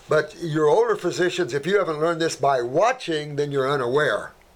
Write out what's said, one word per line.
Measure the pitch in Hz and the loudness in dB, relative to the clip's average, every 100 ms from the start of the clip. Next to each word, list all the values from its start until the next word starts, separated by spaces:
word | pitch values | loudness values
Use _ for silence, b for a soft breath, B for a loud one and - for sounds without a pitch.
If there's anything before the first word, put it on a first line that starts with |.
| - | 0
But | 151 151 - | 0 0 -6
your | 170 151 151 | -4 2 4
older | 180 233 - | 4 4 0
physicians, | 175 143 180 175 156 | -2 0 0 0 -4
if | 139 | -4
you | 151 202 | 0 0
haven't | 165 151 | 0 0
learned | 165 165 | 0 0
this | 160 | -2
by | - 143 135 | 0 0 0
watching, | 120 147 220 254 - 151 147 143 | 0 2 2 0 -4 -4 -4 -4
then | 147 | -2
you're | 139 131 | 0 0
unaware. | 143 120 139 143 101 - - _ | 0 0 0 2 0 -6 -16 _